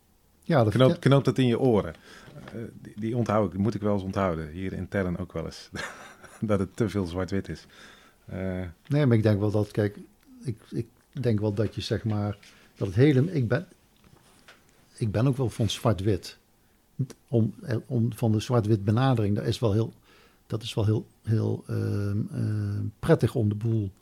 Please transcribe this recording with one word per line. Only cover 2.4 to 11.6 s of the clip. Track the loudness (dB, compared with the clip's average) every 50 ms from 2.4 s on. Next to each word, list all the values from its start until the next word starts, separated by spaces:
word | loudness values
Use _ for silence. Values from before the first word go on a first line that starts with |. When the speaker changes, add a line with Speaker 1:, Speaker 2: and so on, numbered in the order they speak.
| -18 -14 -12 -12 -12 -12 -16 -16 -18
Speaker 2:
die, | -16 -12
die | -6 -6 -4 -2
onthoud | -2 0 2 2 2 2 0 0
ik, | 0
moet | 0 0 0
ik | 0
wel | 0 0 0
eens | 0 -2
onthouden. | -4 -2 0 0 0 0 -2 -6 -8
Hier | -10 -8 -8 -8 -6
intern | -8 -8 -4 -2 -2 -2 0 -2 -4
ook | -6 -8 -8
wel | -8 -8
eens. | -8 -10 -14 -18 -14 -12
<laughs> | -10 -10 -10 -12 -16 -20 -20 -20 -20 -20 -20 -10 -6
Dat | -2 0 2 0
het | 0 -2 -2
te | -2 -2 0
veel | 0 -2 -2
zwart-wit | -2 -4 -6 -4 -2 -4 -4 -4 -6
is. | -10 -12 -12 -20 -20 -20 -20 -20 -20 -20 -20 -20 _ _ _
Eh. | -12 -8 -6 -6 -4 -4 -6 -8 -10 -12 _ _ -2
Speaker 1:
Nee, | 0 2 4
maar | 4 4
ik | 6 6
denk | 4 4 4
wel | 2 2
dat, | 2 0 0 0
kijk, | 0 0 0 0 -2 -6 -20 -20 _ _ _ _ -20 -14 -10
ik, | -10 -10 -10 -12 -10
ik | -8 -8 -8 -8 _ _ _ _ -10
denk | -4 0 2 2 2
wel | 2 0 0
dat | 0